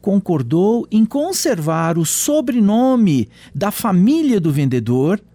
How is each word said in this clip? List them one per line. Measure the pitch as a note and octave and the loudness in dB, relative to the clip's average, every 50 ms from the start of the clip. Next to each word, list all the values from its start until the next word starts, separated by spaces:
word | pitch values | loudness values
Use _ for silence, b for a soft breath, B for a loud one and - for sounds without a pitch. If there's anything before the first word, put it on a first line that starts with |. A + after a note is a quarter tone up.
concordou | - G3+ G3 G3+ F#3+ - F3 D3+ B2+ A#2 D3 E3 F#3 G#3 A3+ A#3+ A3 - | -2 0 0 0 0 0 -2 -2 -2 -2 0 0 2 2 0 0 -2 0
em | - G#3+ A3 | 2 2 2
conservar | A3 - C#4+ D4 F4+ F#4+ - - E4+ B3 E3+ D3+ D#3 D#3+ D#3+ E3 E3 E3+ E3 | 2 0 -4 -4 -2 -4 -4 -2 -2 -2 -2 -2 -4 -2 -2 -2 -2 0 -2
o | E3 | -2
sobrenome | D3+ - - - - D4 D#4 C#4+ B3 A#3+ B3 G#3+ G3 G#3 A3+ B3+ C4 C4 B3 A3 F#3+ D3 C3 A2 B B B B B B | -2 -2 -4 -2 0 0 0 0 -2 0 0 2 2 2 2 2 2 2 2 2 2 2 0 -2 B B B B B B
da | C#3+ F#3+ G3+ | -4 -4 -4
família | - - - A#3 F#3 F3 F#3 A3+ D4 E4 D#4+ C#4+ A#3+ G3+ | -4 -4 -4 0 2 2 4 4 2 2 2 2 0 0
do | D#3+ E3 C#3+ | 0 0 0
vendedor | C#3+ D3 C3+ A#2+ B2 A2+ A2 B2 B2+ C3 D#3 G3 G#3 - _ | 0 0 0 0 -2 -2 0 0 0 0 0 -2 -2 -6 _